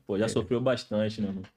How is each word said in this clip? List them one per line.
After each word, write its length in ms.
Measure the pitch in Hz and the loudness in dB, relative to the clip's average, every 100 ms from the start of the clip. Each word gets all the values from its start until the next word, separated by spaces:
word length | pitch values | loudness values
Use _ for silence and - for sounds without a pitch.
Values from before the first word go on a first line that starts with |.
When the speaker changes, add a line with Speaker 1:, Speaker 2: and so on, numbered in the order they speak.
| - | -2
Speaker 1:
Pô, 100 | 98 | 0
já 100 | 110 | 2
Speaker 2:
É. 20 | |
Speaker 1:
sofreu 340 | 123 95 120 | 2 0 2
bastante, 580 | 131 123 - 107 107 110 | 2 0 0 0 0 -2
né, 80 | 101 | -4
mano? 120 | 95 92 | -4 -10